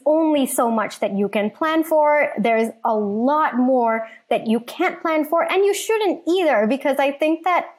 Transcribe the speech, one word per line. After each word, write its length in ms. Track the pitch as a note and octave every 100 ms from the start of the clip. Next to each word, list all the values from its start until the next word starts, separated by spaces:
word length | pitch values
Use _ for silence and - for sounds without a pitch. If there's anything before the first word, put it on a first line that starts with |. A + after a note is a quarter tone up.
| -
only 400 | D#4 D#4+ D4 B3+
so 240 | - A#3+
much 300 | A3 G3+ -
that 120 | G#3+ G3
you 120 | G3+
can 220 | G#3+ G#3
plan 320 | - D#4+ D#4+
for. 500 | D#4+ D#4 D4 D4 C#4 -
There 180 | A#3 A3+
is 140 | A3 -
a 100 | A#3
lot 640 | G#3+ G#3 G#3 B3 D4+ D4+ A#3+
more 500 | B3+ B3+ A#3 A3+ A3+ - -
that 160 | A3+ A3+
you 140 | A3+
can't 420 | A#3 - F4 E4+
plan 220 | E4+ D#4
for, 180 | D4 E4
and 220 | E4 F#4
you 100 | G4+
shouldn't 480 | G4 - A4 G4+ - -
either, 400 | F#4 D#4+ A3+ G#3+
because 300 | C4+ D4 C4+
I 100 | C#4+
think 320 | C#4 D#4 D#4+
that 220 | F4+ F4 -